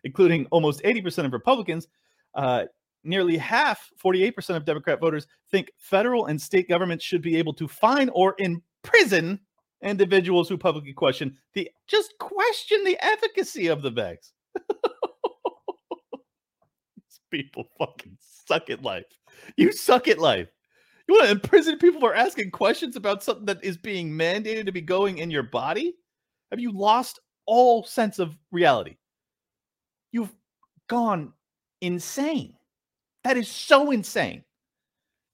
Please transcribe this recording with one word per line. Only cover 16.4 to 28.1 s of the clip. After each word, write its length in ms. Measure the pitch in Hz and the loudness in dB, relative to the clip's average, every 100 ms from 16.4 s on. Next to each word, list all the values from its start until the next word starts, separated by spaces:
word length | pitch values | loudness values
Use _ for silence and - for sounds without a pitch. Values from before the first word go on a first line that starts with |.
| _ _ _ _ _ _ | _ _ _ _ _ _
These 240 | _ _ - | _ _ -10
people 360 | 151 135 117 113 - | -10 -10 -12 -16 -8
fucking 400 | 160 - 101 95 | -8 -8 -20 -20
suck 500 | _ _ - 160 - | _ _ -2 -2 -2
at 140 | 113 | -10
life. 220 | 123 95 - _ _ _ - - | -8 -10 -12 _ _ _ -12 2
You 140 | 359 | 2
suck 360 | 403 - 247 247 | 2 2 2 4
at 120 | - | 2
life. 280 | 160 101 82 _ _ _ _ _ - | 2 0 -4 _ _ _ _ _ 4
You 80 | 415 | 6
wanna 160 | 226 | 6
imprison 460 | 202 - 381 320 311 | 2 4 4 4 4
people 200 | 349 311 | 4 4
for 160 | 240 202 | 2 2
asking 360 | 254 311 196 | 0 0 -8
questions 440 | - 208 - 294 233 | 0 0 0 -4 -6
about 280 | 202 202 | -4 -4
something 220 | - 220 202 | -4 -6 -4
that 180 | 190 | -6
is 140 | 190 170 | -6 -8
being 340 | 220 190 165 | -8 -6 -6
mandated 540 | 156 165 196 214 220 202 | -2 -2 -2 -4 -6 -6
to 60 | |
be 100 | 180 | -8
going 360 | 160 185 202 175 | -2 0 0 -2
in 120 | 170 | -6
your 140 | 151 | -4
body? 520 | 113 120 135 196 339 349 _ _ _ _ - | -4 -4 -4 -4 -6 -8 _ _ _ _ -12
Have 80 | - | -8
you 120 | 240 | -8
lost 480 | 196 202 233 247 - _ _ - | -2 2 2 0 -12 _ _ 0
all 380 | 233 247 226 | 6 6 6
sense 360 | - - 220 | 0 -2 -2